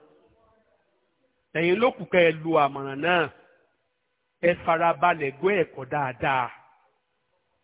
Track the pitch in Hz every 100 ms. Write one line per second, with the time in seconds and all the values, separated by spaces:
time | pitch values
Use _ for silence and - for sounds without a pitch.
0 | _ _ _ _ _ _ _ _ _ _
1 | _ _ _ _ _ 151 170 190 247 -
2 | 175 185 170 156 160 160 139 139 139 139
3 | 165 175 143 - _ _ _ _ _ _
4 | _ _ _ - 175 170 - 165 170 156
5 | 175 165 139 135 180 202 156 139 127 147
6 | 131 117 151 131 120 - _ _ _ _
7 | _ _ _ _ _ _